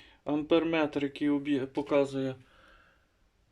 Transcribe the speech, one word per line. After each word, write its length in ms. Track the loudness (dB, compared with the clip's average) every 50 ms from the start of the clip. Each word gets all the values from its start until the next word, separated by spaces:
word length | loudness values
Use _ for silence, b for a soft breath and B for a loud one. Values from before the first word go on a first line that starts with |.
| B B B B -6
Амперметр, 800 | -4 -2 -2 0 2 2 4 4 2 2 0 0 0 0 -2 -4
який 260 | -4 -4 -2 0 0
об'є-, 360 | 0 0 0 0 -2 -2 -2
показує 720 | -2 -4 -6 -2 2 2 2 2 2 0 -4 -4 -4 -6 -10 b b b b b b b b b b b b b b b b _ _ _ _ _ _